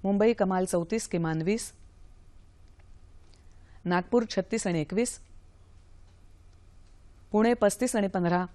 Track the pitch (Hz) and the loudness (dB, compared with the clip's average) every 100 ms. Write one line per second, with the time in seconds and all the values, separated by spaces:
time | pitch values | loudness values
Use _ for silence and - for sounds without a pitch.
0 | 196 202 214 233 190 185 185 180 170 220 | 0 2 2 4 2 0 0 -2 -2 -4
1 | - 175 160 160 160 226 - - - - | -4 -2 -2 -2 0 -2 -4 -16 -20 -20
2 | - - - - - - - - - - | -20 -20 -20 -20 -20 -20 -20 -20 -20 -20
3 | - - - - - - - - 175 180 | -20 -20 -20 -20 -20 -20 -20 -10 -2 0
4 | 180 240 226 - 185 220 196 170 147 185 | 2 0 0 -4 -4 -4 -2 -2 -2 -2
5 | 240 - - - - - - - - - | -2 -6 -18 -20 -20 -20 -20 -20 -20 -20
6 | - - - - - - - - - - | -20 -20 -20 -20 -20 -20 -20 -20 -20 -20
7 | - - - 208 226 240 202 - 247 226 | -20 -20 -2 2 4 4 2 2 -2 0
8 | 196 185 175 180 180 | -2 0 0 0 -2